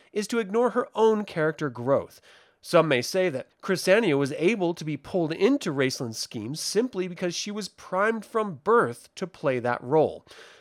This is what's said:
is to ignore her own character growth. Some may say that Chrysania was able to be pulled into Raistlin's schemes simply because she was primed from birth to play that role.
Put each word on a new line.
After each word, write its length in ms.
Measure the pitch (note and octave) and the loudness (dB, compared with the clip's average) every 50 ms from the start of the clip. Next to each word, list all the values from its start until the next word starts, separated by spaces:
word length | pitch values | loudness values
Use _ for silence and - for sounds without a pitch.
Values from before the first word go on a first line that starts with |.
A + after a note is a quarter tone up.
| _ _ - | _ _ -6
is 120 | G#3 G#3 - | -6 -4 -2
to 100 | A#3+ A#3 | -2 -4
ignore 320 | A3 F#3 G3 A#3 B3 A#3+ | -2 0 0 2 2 2
her 180 | F#3 B3 A#3+ - - | 0 -2 -4 -2 0
own 320 | G#3 A3 A3 A3 G#3 G#3+ | 2 4 4 4 2 0
character 420 | - - E3+ D#3 D#3 D#3 - D#3 C#3+ | -4 -4 -2 -2 -2 -2 -2 -4 -6
growth. 540 | A#2 B2 A#2+ C3 C#3 A2 E2 - - - _ - - - _ _ _ _ - | -6 -4 0 2 2 2 2 -2 -10 -20 _ -20 -20 -20 _ _ _ _ -4
Some 260 | - - E3+ D#3+ D#3 | 2 4 4 4 4
may 140 | C#3+ B2 B2 | 2 0 0
say 260 | - - F#3+ F#3 F3+ | 0 -2 0 0 0
that 200 | C3+ B2+ - _ _ _ - | -2 -4 -8 _ _ _ -4
Chrysania 540 | - F#3+ E3 - F#3 F#3+ A3 A#3+ F3+ C#3+ | -4 -2 0 2 4 4 4 4 4 2
was 160 | C#3 C#3 B2+ C#3+ | 2 2 0 -2
able 400 | - D#3+ F3 A#3+ G#3 F3+ E3+ F3 | 0 2 2 2 2 0 -2 -2
to 120 | - D#3 | -4 -6
be 120 | D#3 D3+ | -8 -8
pulled 360 | C3+ - - - F#3 E3 D3 D#3+ | -8 -8 -4 -2 -2 0 -2 0
into 400 | - F#3 A#3 C#4 C#4 - F3+ C#3+ | 2 2 2 2 2 0 -2 0
Raistlin's 420 | C#3 C3 C3 C3 - C#3 A#2 A2+ | 0 0 0 0 -2 -6 -6 -6
schemes 440 | - - - - A#2+ G#2 A#2 D3 D#3 | -8 -10 -10 -8 -8 -8 -8 -8 -6
simply 480 | - - - G3 B3 B3+ - F#3 F3+ F3+ | -6 -2 0 0 0 0 -2 -4 -6 -6
because 260 | F3 - F#3 F3+ E3+ | -6 -6 -6 -4 -4
she 160 | - - G#3 | -6 -8 -8
was 180 | G#3 G#3+ G3 F#3 | -8 -8 -8 -10
primed 560 | _ - - - F#3 F#3 G3+ A3 A3+ A3 G3+ | _ -16 -12 -6 -2 0 0 0 0 -2 -6
from 360 | - - A3+ G#3+ G3+ E3+ B2 - | -6 -4 -4 -4 -4 -6 -6 0
birth 460 | G3+ A3+ A#3+ F3+ A#2+ A#2 - - - _ | 2 4 4 4 2 -2 -6 -14 -20 _
to 100 | - F#3+ | -10 -10
play 320 | F3 - - - C#3+ B2+ B2 | -10 -8 -4 -2 -2 0 0
that 260 | A2+ A#2+ A#2+ - - | 0 -2 -2 -2 -2
role. 400 | B2 C#3+ D#3 C#3+ A2+ - - - - - - - - - - | 0 2 4 4 2 0 -6 -14 -20 -20 -20 -20 -20 -20 -20